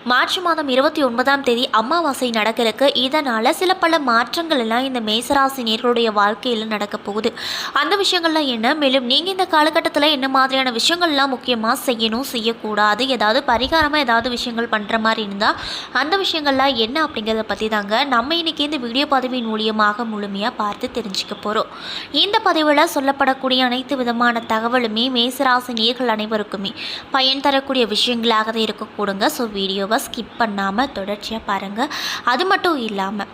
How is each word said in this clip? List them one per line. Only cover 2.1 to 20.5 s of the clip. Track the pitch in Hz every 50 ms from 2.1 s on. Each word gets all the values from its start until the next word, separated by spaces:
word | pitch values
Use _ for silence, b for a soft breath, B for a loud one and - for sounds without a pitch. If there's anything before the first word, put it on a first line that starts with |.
| 262 - 262 247
நடக்கிறதுக்கு, | 233 220 208 220 226 - 240 226 220 226 262 285 -
இதனால | 233 247 262 269 311 302 269 233 220 220 254
சில | 330 - 370 359 370
பல | 370 359 330 320 330
மாற்றங்கள் | 285 254 233 226 240 - - 330 339 330 320 269
எல்லாம் | 226 220 226 240 262
இந்த | 269 254 247
மேசராசி | 226 214 214 226 240 - 285 277 269 269 269 - 240
நேர்களுடைய | 226 220 220 220 247 240 240 233 220 208
வாழ்க்கையில | 208 202 208 220 220 - 254 240 220 220
நடக்க | 220 220 202 202 202 - 208
போகுது. | - - 196 214 214 240 233 B B B B B B B B
அந்த | 269 294 311 381 403
விஷயங்கள்லாம் | 392 - 359 359 330 330 311 311 302
என்ன, | 269 247 226 220 240 302
மேலும் | 320 294 269 254 269 254
நீங்க | 240 262 294 330 381
இந்த | 392 370 370 359
காலகட்டத்துல | - 311 302 311 311 330 330 330 330 302 285 311
என்ன | 311 262 254 269
மாதிரியான | 269 262 262 262 262 269 262 254
விஷயங்கள்லாம் | 240 233 233 - 330 349 349 339 294 277 269 277 254
முக்கியமா | 247 - - 247 226 220 220 254 269 269
செய்யணும், | 285 247 226 226 226 220 233
செய்யக்கூடாது, | 269 - - 233 214 226 226 226 - 214 214 208 208 208 208 208 247 269
ஏதாவது | 262 226 214 208 220 269 277 -
பரிகாரமா | 240 220 247 262 330 320 311 294 285 302
ஏதாவது | 285 240 233 226 226 247
விஷயங்கள் | 247 233 - 254 233 226 233 233
பண்ற | - 214 208 202 - 226
மாதிரி | 220 220 226 226
இருந்தா | 220 202 196 196 208 247 330 B B B B B B B -
அந்த | 247 269 302 359 392
விஷயங்கள்லாம் | 381 - - 320 294 285 269 262 269 277 269
என்ன | 226 226 214 262 320 311
அப்படிங்கிறத | 294 - 240 214 220 220 220
பத்தி | 214 - 202 196 214 220
தாங்க | 220 214 202 202 214 233 277
நம்ம | 285 262 233 233 277 339
இன்னைக்கு | 339 339 330 311 - 285
இந்த | 294 311 294
வீடியோ | 240 233 233 262 294
பதிவின் | 285 285 262 247 254 247 254 233 226
மூலியமாக | 220 214 214 220 214 214 214 208 214 226 240
முழுமையா | 226 214 208 208 202 202 196 202 240